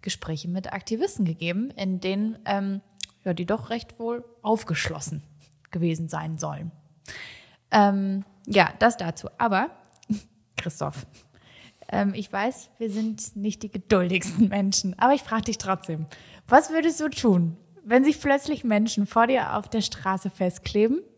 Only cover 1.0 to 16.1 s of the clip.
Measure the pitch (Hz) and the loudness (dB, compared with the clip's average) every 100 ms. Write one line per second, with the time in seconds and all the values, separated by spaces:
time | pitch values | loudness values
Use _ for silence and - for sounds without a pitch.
1 | 381 - 185 165 170 180 254 - 196 185 | -2 0 0 0 -2 -2 -4 -4 -4 -2
2 | 185 196 214 220 - 202 196 196 - _ | -2 -2 -2 -4 -4 -2 -2 -6 -10 _
3 | - _ - 175 175 220 220 233 - - | -10 _ -4 -4 -2 -4 -2 -8 -8 -10
4 | 233 240 240 _ 214 220 - 160 - 156 | -6 -6 -10 _ 0 0 0 -4 -4 -4
5 | - 151 - - _ _ _ 175 170 160 | -6 -6 -12 -20 _ _ _ -2 -2 0
6 | 160 160 156 160 156 143 165 - _ _ | -4 -6 -6 -6 -6 -6 -10 -12 _ _
7 | - - - - - _ _ 220 202 196 | -18 -16 -16 -20 -20 _ _ 4 6 4
8 | 196 196 196 _ - 196 160 - 226 233 | 0 -2 -6 _ 0 4 4 4 2 2
9 | 170 160 - _ 226 190 277 - _ - | -6 -6 -10 _ 0 2 -2 -6 _ -20
10 | _ 214 - _ _ - - - 147 143 | _ -6 -6 _ _ -8 -8 -6 -8 -8
11 | - - _ _ _ - - _ - 196 | -16 -20 _ _ _ -20 -20 _ -6 -2
12 | 202 190 190 196 220 254 - _ 226 202 | 0 -2 -6 -4 -4 -4 -12 _ -6 -2
13 | 220 214 - 208 202 208 214 196 - 202 | -4 -6 -10 -6 -6 -6 -8 -10 2 2
14 | 180 180 - 175 208 202 196 196 190 180 | 2 0 0 2 2 2 0 0 -2 2
15 | 240 277 - 220 214 220 196 190 - 156 | 4 4 2 -4 -2 -6 -2 -4 -4 -8
16 | 156 | -8